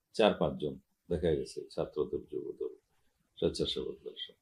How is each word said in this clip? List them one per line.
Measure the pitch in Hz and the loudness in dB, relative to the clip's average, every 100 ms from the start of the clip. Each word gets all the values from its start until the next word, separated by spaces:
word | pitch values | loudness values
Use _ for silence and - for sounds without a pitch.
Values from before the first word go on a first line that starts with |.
| _ | _
চার | - 104 | 6 6
পাঁচজন | 92 80 67 76 - _ _ - | 6 2 0 -4 -4 _ _ -4
দেখা | 85 82 73 | 0 2 2
গেছে | 64 - - | 0 -8 -10
ছাত্রদল, | - 76 - 71 73 - | -4 -4 -2 -2 -2 -6
যুবদল, | - 69 - 64 - _ _ _ _ _ - | -8 -8 -6 -8 -8 _ _ _ _ _ 0
স্বেচ্ছাসেবক | 85 80 78 - 67 - | 0 2 -2 -2 -6 -8
দল | - - | -12 -12
সহ। | - - | -14 -16